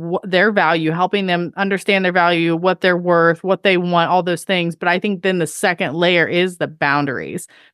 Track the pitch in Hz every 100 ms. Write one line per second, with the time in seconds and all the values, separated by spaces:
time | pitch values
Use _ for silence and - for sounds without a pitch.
0 | 165 180 190 180 208 202 160 170 156 165
1 | 185 202 190 175 175 - 196 196 - 196
2 | 185 180 175 170 165 165 185 175 185 175
3 | 180 170 165 165 185 185 202 180 175 175
4 | 165 185 175 170 - 185 170 165 175 175
5 | 214 190 190 185 156 - 202 170 175 156
6 | 175 180 156 175 185 175 147 156 143 143
7 | 143 117 73 92 - _ _